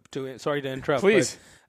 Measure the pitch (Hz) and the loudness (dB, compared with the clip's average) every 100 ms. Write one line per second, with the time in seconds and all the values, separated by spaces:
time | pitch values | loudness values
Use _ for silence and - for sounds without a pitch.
0 | _ 139 131 123 156 143 135 131 127 135 | _ -10 -10 -8 -4 -4 -4 -6 -2 2
1 | 170 208 123 - - - | 4 4 2 -4 -18 -20